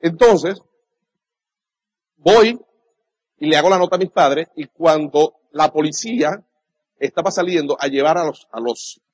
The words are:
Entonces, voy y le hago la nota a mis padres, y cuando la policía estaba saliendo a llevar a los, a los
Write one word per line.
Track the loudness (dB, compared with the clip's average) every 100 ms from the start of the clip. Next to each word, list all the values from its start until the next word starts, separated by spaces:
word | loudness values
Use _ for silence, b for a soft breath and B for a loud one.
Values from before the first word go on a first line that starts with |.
Entonces, | -6 2 4 4 0 -8 _ _ _ _ _ _ _ _ _ _ _ _ _ _ _ _
voy | 4 6 4 0 _ _ _ _ _ _ _ _
y | -2
le | 2
hago | 2
la | 2
nota | 0 -2
a |
mis | -4
padres, | 0 0 0 -6 -12
y | -16
cuando | _ 0 0 0 0 0 _ _
la | -2 -2
policía | 0 -4 -4 -8 -4 -4 -4 _ _ _ _ _ _
estaba | -6 -4 -4
saliendo | -4 -2 -2 -4 -4
a | -4
llevar | -2 0 0
a | -4
los, | -8 _
a | -10
los | -8 -8 -12 -20 _